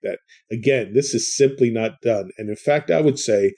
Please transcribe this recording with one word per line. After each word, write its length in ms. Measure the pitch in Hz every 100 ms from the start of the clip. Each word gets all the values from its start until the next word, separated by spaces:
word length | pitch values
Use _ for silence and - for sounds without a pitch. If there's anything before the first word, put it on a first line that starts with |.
that? 140 | 101 98 _ _ _
Again, 400 | 117 117 135 98
this 200 | 117 139
is 220 | 117 - -
simply 320 | 135 135 123
not 320 | 113 110 -
done. 300 | 117 107 92 -
And 100 | 107
in 60 |
fact, 380 | 104 - 147 147
I 80 | 165
would 180 | 151 131
say, 360 | - 104 98